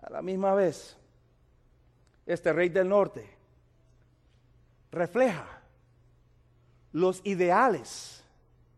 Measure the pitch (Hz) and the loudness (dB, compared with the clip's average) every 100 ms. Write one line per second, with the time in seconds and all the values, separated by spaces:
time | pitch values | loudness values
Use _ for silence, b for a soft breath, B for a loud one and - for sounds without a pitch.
0 | - - 180 190 196 196 180 - - - | -14 -10 -6 -2 0 2 2 0 -10 -20
1 | _ _ _ _ _ _ _ _ _ _ | _ _ _ _ _ _ _ _ _ _
2 | _ _ - 170 175 156 180 190 185 202 | _ _ -6 -4 0 0 2 2 2 2
3 | 175 - - - _ _ _ _ _ _ | 2 -2 -18 -20 _ _ _ _ _ _
4 | _ _ _ _ _ _ _ _ _ 165 | _ _ _ _ _ _ _ _ _ -6
5 | 170 226 254 160 - - _ _ _ _ | -2 2 0 0 -10 -20 _ _ _ _
6 | _ _ _ _ _ _ _ _ _ 156 | _ _ _ _ _ _ _ _ _ 0
7 | 180 185 202 185 180 190 254 165 117 - | 0 0 -4 0 4 4 4 0 -6 -16
8 | - - _ _ _ _ _ | -18 -20 _ _ _ _ _